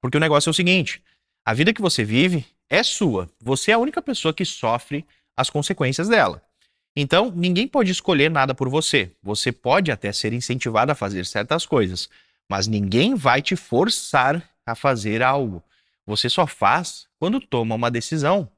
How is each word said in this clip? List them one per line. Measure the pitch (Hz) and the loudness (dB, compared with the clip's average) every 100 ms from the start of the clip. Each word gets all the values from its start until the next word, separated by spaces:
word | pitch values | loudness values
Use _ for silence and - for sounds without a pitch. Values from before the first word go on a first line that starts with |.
Porque | 127 151 | 0 0
o | |
negócio | 160 147 156 | 4 2 2
é | |
o | |
seguinte: | 156 175 185 151 - _ _ _ _ - | 0 2 2 0 -8 _ _ _ _ -2
a | |
vida | 113 170 | 2 2
que | 220 | 2
você | 190 - | 0 0
vive | 107 117 180 175 - _ _ | 0 2 2 0 -6 _ _
é | 165 | 0
sua. | 233 - 180 101 87 _ | 0 0 0 0 -4 _
Você | 113 135 - | -4 -2 2
é | 226 | 2
a | |
única | 254 - | 0 -4
pessoa | - - 160 | -6 -4 -2
que | 156 175 | -2 -6
sofre | - 117 117 - 143 160 _ _ - | -4 -2 -2 -4 -10 -10 _ _ -4
as | 131 | -2
consequências | 147 147 165 131 135 185 | -2 -4 -2 -2 0 2
dela. | 226 113 82 _ _ _ _ _ - | 4 2 0 _ _ _ _ _ -6
Então, | 139 165 233 170 | 2 2 2 0
ninguém | 180 175 269 | 0 0 0
pode | 285 196 | 0 0
escolher | 180 - 160 147 | 0 0 2 4
nada | 156 131 127 | 2 0 0
por | 131 | 0
você. | 147 156 135 92 _ | 0 2 0 0 _
Você | 95 104 - | -8 -4 -4
pode | - 123 165 175 | -4 2 2 2
até | 113 101 | -2 -4
ser | 101 107 | -4 -4
incentivado | 120 - 127 - 113 127 | -4 -4 -4 0 2 2
a | 147 | 0
fazer | - 98 90 | -4 -4 -6
certas | 107 104 160 - | -6 -2 -2 0
coisas, | 143 98 90 - _ _ _ _ | 0 0 -2 -12 _ _ _ _
mas | 98 104 | -4 -2
ninguém | 107 101 110 190 262 | -2 0 2 2 2
vai | 135 131 | 2 2
te | 143 180 | 0 -6
forçar | - 120 196 - - 143 127 160 - _ - | -2 0 0 -2 0 2 2 0 -6 _ -10
a | 113 | -2
fazer | 139 123 104 110 | 0 0 -2 0
algo. | 127 139 123 90 _ _ _ _ - | 2 2 -2 -6 _ _ _ _ -6
Você | 104 123 | -4 -2
só | - 160 | 0 -2
faz | - 98 143 175 - - _ | 2 2 2 -2 -12 -20 _
quando | 165 254 | -4 -4
toma | - 123 113 113 | -2 -2 -2 0
uma | 120 | 0
decisão. | 117 - 160 143 196 135 | -2 -4 -2 2 0 -2